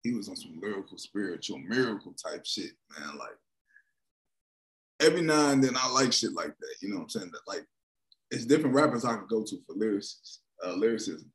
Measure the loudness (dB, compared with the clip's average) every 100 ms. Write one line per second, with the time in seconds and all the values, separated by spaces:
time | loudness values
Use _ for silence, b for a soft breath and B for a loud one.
0 | -2 -4 -6 -12 -14 -10 -6 -6 -8 -14
1 | -10 -6 -6 -6 -8 -10 -2 0 0 -2
2 | -10 -14 -10 -10 -6 -6 -8 _ _ -12
3 | -12 -10 -14 -16 _ _ b b b b
4 | _ _ _ _ _ _ _ _ _ _
5 | 6 6 4 6 6 6 4 4 2 4
6 | 4 4 0 -2 -6 -8 -12 -10 -6 -6
7 | -6 -8 -8 -16 -10 -10 -10 _ _ _
8 | _ _ _ -8 2 4 6 4 4 2
9 | 0 -2 -2 -2 -2 -10 -10 -2 0 0
10 | -4 -16 -20 -20 _ _ -6 0 2 2
11 | -4 -8 -14